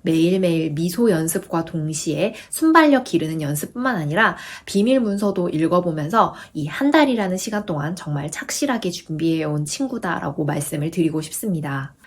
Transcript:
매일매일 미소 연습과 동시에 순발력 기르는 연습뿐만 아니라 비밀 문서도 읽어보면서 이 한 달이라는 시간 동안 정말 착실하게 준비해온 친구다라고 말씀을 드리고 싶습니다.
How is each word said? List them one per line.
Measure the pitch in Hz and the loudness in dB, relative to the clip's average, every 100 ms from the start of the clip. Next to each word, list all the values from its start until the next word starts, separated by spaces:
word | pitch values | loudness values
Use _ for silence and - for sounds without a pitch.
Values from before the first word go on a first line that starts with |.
매일매일 | 165 160 165 190 180 165 160 | 0 2 4 4 2 2 0
미소 | 147 175 175 233 | -2 -2 2 2
연습과 | 165 165 190 - 170 | 4 0 -2 -4 -4
동시에 | 165 165 156 156 - 147 202 - - | -4 -4 -4 -4 -2 0 -2 -4 -12
순발력 | - 320 330 302 269 | 0 4 6 8 6
기르는 | 254 - 156 160 | 4 0 0 -2
연습뿐만 | 143 147 - 240 254 214 | -2 -2 -4 -4 -2 -2
아니라 | 147 165 214 - - - - | 0 2 2 2 -8 -16 -4
비밀 | 196 214 262 | 0 4 4
문서도 | 220 202 208 196 175 | 2 0 0 0 0
읽어보면서 | 156 165 180 175 156 147 226 185 - - | 0 2 2 2 -2 0 2 2 0 -10
이 | 156 151 | -6 -6
한 | - 277 | -2 2
달이라는 | 311 285 233 196 185 | 4 4 2 0 -2
시간 | 220 208 208 | -4 -6 -4
동안 | 156 147 185 | -4 -4 -6
정말 | - 147 147 | -4 -4 -4
착실하게 | - - - 277 233 190 | -8 -8 -2 -2 0 -2
준비해온 | 175 - 156 165 160 156 151 | -6 -8 -2 0 0 0 -2
친구다라고 | 151 - 269 233 190 165 - 160 | -2 -4 -4 -4 -4 -4 -4 -2
말씀을 | 147 147 143 151 156 | -2 -2 -4 -4 -2
드리고 | 180 160 156 | 0 0 0
싶습니다. | 151 - 226 170 147 139 135 - | -6 -6 -4 -4 -4 -6 -8 -12